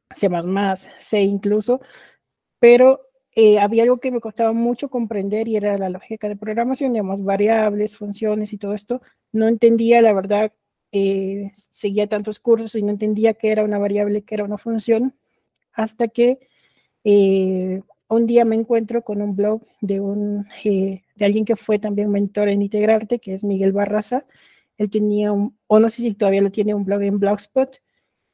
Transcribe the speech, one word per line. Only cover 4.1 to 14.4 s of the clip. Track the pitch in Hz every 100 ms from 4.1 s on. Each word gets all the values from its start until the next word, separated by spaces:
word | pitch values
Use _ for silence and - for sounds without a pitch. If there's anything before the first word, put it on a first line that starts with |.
me | 247
costaba | 220 - 226
mucho | 226 233 240 277
comprender | 247 226 208 196 208 226
y | 214
era | 208 202
la | 190
lógica | 185 - 220 208
de | 208
programación, | 208 214 240 262 269
digamos, | 233 196 202
variables, | 196 196 208 226 214 208 208 -
funciones | 208 202 214 214 214
y | 202
todo | 196
esto. | 208 - 254 - _ _
No | 214 220
entendía, | 226 233 226 226 233
la | 226
verdad, | 202 190 202 214 - _ _ _
eh, | 202 196 196 190 196 202
seguía | - - - 202 196 208
tantos | 214 208 214
cursos | - 226 226
y | 226
no | 202
entendía | 208 214 214 220
qué | 220 214
era | 214
una | 214 208
variable, | 202 202 208 208
qué | 208
era | 214